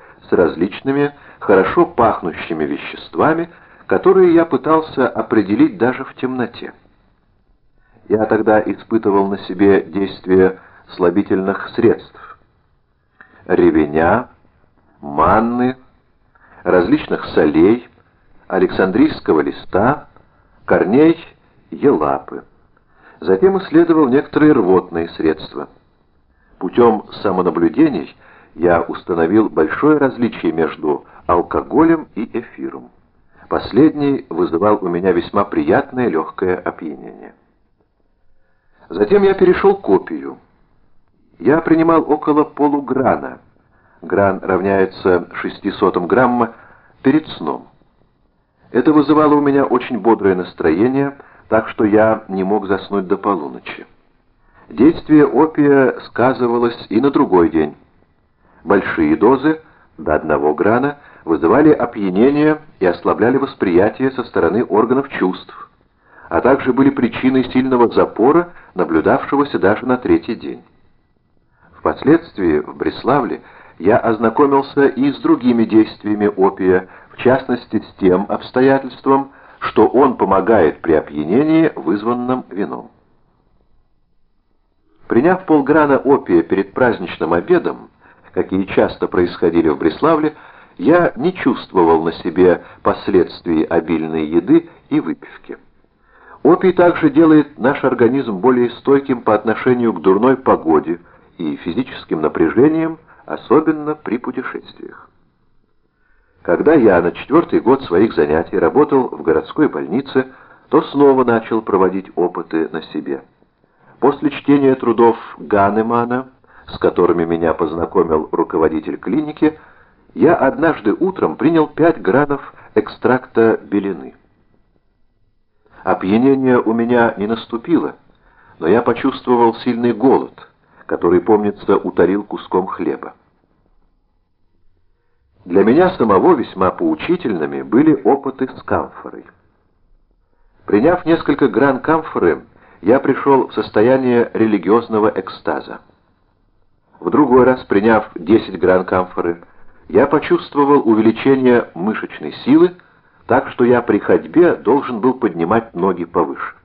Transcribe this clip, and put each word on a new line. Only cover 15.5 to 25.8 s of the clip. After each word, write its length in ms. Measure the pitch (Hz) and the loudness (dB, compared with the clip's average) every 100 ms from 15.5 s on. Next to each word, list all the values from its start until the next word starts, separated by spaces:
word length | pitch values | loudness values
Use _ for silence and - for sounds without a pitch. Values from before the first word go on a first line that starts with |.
| 120 127 131 _ _ _ _ _ _ _ - | -2 -4 -4 _ _ _ _ _ _ _ -8
различных 640 | 90 90 90 - - - - | 0 2 2 0 -2 -8 -4
солей, 640 | - 78 76 92 120 - _ _ _ _ _ - | 0 2 4 4 2 -4 _ _ _ _ _ -8
александрийского 960 | 92 92 - 95 104 156 - - 80 | -2 0 0 0 2 0 0 0 0
листа, 680 | 71 69 - 90 113 147 - _ _ _ _ _ | 0 -6 -6 -2 0 -2 -8 _ _ _ _ _
корней 540 | - 92 87 123 160 165 - _ _ _ _ | -2 0 2 4 4 2 -6 _ _ _ _
елапы. 720 | - 139 95 73 71 - 65 - _ _ _ _ _ _ _ | -2 0 2 0 -4 -8 -16 -18 _ _ _ _ _ _ _
Затем 380 | 80 95 190 190 | -2 2 2 0
исследовал 500 | - 151 170 160 139 | 0 2 4 2 2
некоторые 440 | 135 147 143 151 | 0 -2 2 4
рвотные 560 | 131 92 92 - 85 85 | 4 2 2 0 -6 -8
средства. 580 | - 80 78 - 69 69 _ | -4 -2 -4 -8 -14 -16 _